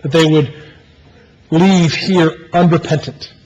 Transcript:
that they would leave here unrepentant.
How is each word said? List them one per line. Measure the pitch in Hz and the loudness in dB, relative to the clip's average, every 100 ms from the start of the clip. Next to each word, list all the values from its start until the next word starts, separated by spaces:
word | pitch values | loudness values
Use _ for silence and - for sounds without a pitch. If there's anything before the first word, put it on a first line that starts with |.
that | 151 | 0
they | 160 156 | 0 2
would | 156 127 - - - _ _ - _ _ _ _ | 2 0 -8 -20 -20 _ _ -20 _ _ _ _
leave | 160 190 185 165 | 0 2 2 0
here | - - 185 160 - - | -2 -2 0 0 -4 -4
unrepentant. | 175 180 165 - 151 - - - - | 0 2 0 -2 -6 -6 -16 -20 -20